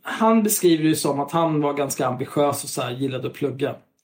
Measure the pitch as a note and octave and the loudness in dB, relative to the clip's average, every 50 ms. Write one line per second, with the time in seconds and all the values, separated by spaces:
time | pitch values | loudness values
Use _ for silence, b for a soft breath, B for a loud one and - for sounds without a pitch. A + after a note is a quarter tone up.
0 | _ - - - A3+ A3+ A3+ A2+ G#2+ G#3 - - - F3 E3 D#3 D#3 D#3 D#3 D3 | _ -10 -4 0 2 4 4 4 4 2 2 2 4 4 4 4 4 2 2 2
1 | - D#3 C#3 C#3 C3+ - - E3 E3 D#3+ D#3 D3+ D3 C#3+ C#3+ C#3+ C#3+ C3 - - | 0 0 -2 -2 -2 -2 0 0 0 2 2 0 0 0 0 -2 -2 -2 -2 -2
2 | C#3 B2+ B2 B2 C3+ - - D#3 D3 D3 - - - - - C#3+ C3 B2 B2 B2+ | -2 -2 -2 -4 -6 -4 0 0 2 2 0 -2 -6 -8 -6 -6 -6 -6 -4 -4
3 | C#3 C3 C3 B2 C3+ C3+ - - D3 C3+ B2 C3+ C#3+ B2+ - - - _ _ _ | -4 -4 -4 -4 -6 -8 -6 -4 -4 -4 -2 -4 -4 -4 -6 -8 -14 _ _ _